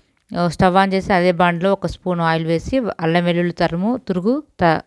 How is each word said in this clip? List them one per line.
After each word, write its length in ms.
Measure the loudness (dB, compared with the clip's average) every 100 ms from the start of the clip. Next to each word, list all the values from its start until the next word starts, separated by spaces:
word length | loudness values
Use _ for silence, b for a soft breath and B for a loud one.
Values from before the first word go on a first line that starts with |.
| b b _ -4
ఆ, 100 | -2
స్టవ్ 260 | 2 2
on 200 | 4 2
చేసి 180 | 0 0
అదే 200 | 2 2
బాండిలో 400 | 2 2 2 0
ఒక 140 | 0 -2
స్పూన్ 340 | -6 -4 -2
ఆయిల్ 260 | 0 0 0
వేసి, 320 | -2 -2 -2
అల్లం 460 | -2 -4 -2 0
వెల్లుల్లి 280 | 0 0 -2
తరుము, 480 | -2 -2 0 -2 -4 -4
తురుగు, 340 | -4 -2 -2 -4 -2
త-, 220 | 2 2